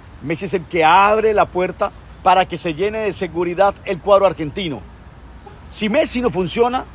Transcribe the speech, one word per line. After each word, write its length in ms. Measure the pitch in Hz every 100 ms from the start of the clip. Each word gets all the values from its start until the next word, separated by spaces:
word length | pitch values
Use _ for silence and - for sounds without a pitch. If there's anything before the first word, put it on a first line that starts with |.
| - -
Messi 220 | 139 165
es 100 | 190
el 100 | 190 147
que 180 | 175
abre 480 | 156 190 202 214 214
la 140 | 208 170
puerta 460 | 180 180 - 202 - - -
para 240 | 185 185 185
que 120 | 160
se 160 | 175
llene 240 | 151 202 220
de 140 | 214
seguridad 600 | 160 185 160 180 170 196 -
el 160 | - 180
cuadro 260 | 185 202 196
argentino. 540 | 160 151 202 175 117 - - - - - - - - -
Si 180 | - 208
Messi 320 | 269 - 247
no 100 | 240
funciona 540 | 165 180 226 240 254 -